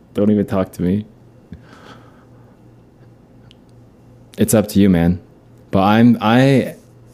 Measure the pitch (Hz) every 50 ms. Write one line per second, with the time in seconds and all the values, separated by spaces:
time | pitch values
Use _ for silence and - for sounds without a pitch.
0 | _ _ - - 104 104 107 104 98 - 101 95 92 - - - 87 87 95 104
1 | 107 - - - - - - - - _ - - - - - - - - - -
2 | - - - - - - - - - - - _ - - - - - _ _ _
3 | - - - - - _ - - - - _ _ _ _ - - - - _ _
4 | _ - - - - - - - 104 - 120 107 98 - - 98 101 98 90 85
5 | 85 87 90 92 - - - _ _ _ - - - - - 95 95 104 107 113
6 | 117 120 113 - 101 107 117 123 131 135 139 120 - - - - - - - -
7 | - -